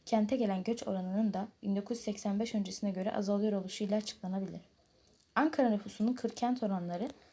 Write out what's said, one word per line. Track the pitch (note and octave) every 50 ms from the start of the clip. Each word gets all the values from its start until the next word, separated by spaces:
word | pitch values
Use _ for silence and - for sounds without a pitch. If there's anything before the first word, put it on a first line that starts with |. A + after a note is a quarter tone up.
| _
kente | - A#3+ A3 G#3+ G#3 C4+
gelen | A#3 A#3+ G3+ F#3+ F#3 F#3
göç | A3 A#3 A#3 -
oranının | - G3 F#3+ F#3 F#3 F#3 G#3 A3+ G#3 F#3
da | F#3 G3+ - - _ -
bin | G3+ G3
dokuz | G3+ G3+ - A#3+
yüz | A#3 -
seksen | A3 G#3 - - G#3 G3 G3+
beş | A#3 A#3 -
öncesine | G#3+ G3 F#3 F#3+ - - G3+
göre | F#3 F#3 F#3 G#3 -
azalıyor | - G3+ F#3+ G3+ G3+ G#3 G#3+ G3+
oluşuyla | G3 F#3 F#3 - - G#3+ F#3+ G#3
açıklanabilir. | G#3+ G#3+ - - - - F#3 F#3 G3 F#3+ F3 E3 E3+ - - _ _ _ _ _ _ _ _ - - _ _ -
Ankara | - - - - - C4 A#3
nüfusunun | G#3 G#3 - G#3+ - - G#3+ A#3 B3+
kırkent | - - A3+ - - A#3+ A#3+ B3 B3 -
oranları | G3+ G3 F3+ F3 F3 F3 F3 G#3+ C#4 - - - -